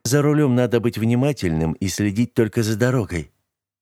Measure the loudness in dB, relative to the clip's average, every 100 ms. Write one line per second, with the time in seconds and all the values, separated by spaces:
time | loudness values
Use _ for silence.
0 | -2 2 2 2 2 2 2 2 0 -2
1 | 0 0 0 -2 -2 0 -2 -2 -4 -2
2 | -2 0 0 0 0 0 -2 0 0 0
3 | -2 -6 -8 _ _ _ _ _